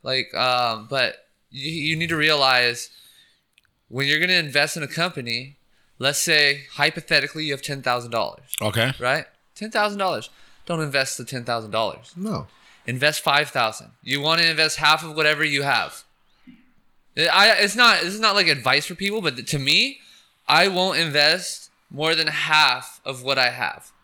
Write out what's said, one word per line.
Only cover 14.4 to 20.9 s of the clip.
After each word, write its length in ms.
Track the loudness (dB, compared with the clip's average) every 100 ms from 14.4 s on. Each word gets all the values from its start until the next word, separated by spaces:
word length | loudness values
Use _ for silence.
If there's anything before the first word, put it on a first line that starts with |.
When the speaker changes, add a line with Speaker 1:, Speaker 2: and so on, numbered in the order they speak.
Speaker 1:
invest 320 | 0 2 -2 2
half 240 | 2 2
of 120 | 0 0
whatever 260 | 0 2
you 180 | 0 0
have. 420 | 0 0 -2 -10 _ _ _ _ -20 -20 _ _ _ _ _ -2
I, 340 | 2 4 6 4
it's 160 | 2
not, 260 | 4 4 4
this 120 | 0
is 60 | 0
not, 160 | 2 2
like, 100 | 2
advice 400 | 2 2 0 0
for 80 |
people, 260 | -6 -4 -2
but 240 | -4 -6 -6
to 100 | -4
me, 400 | 2 2 2 -4 _ _ _ _ 2
I 220 | 4 4
won't 300 | 2 0